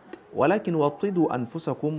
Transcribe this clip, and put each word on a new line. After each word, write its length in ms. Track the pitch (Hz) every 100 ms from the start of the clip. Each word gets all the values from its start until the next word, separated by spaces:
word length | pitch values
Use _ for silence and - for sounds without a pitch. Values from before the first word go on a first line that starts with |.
| - - -
Walakin 460 | - 139 214 214 160
wattidu 480 | 147 147 202 180 156
anfusakum," 640 | 123 120 165 160 131 151